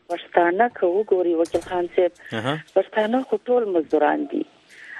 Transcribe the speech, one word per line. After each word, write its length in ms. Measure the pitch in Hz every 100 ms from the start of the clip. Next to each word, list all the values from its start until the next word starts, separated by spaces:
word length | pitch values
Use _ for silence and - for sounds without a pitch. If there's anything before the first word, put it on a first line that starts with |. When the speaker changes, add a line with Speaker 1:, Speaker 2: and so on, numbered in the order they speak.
| -
Speaker 1:
پښتانه 560 | 175 - 180 175 180 240 -
که 60 | 185
وګوري 480 | 185 220 185 175
وکیل 260 | 165 170 170
خان 260 | - 180 175 -
صاحب، 140 | 180 - -
Speaker 2:
اها. 260 | 113 120 156 - 190
Speaker 1:
پښتانه 460 | 190 220 214 247
خو 140 | 262 214
ټول 320 | - 247 214
مزدوران 560 | 175 147 151 147 151
دي. 200 | 147 151 - _ _ - -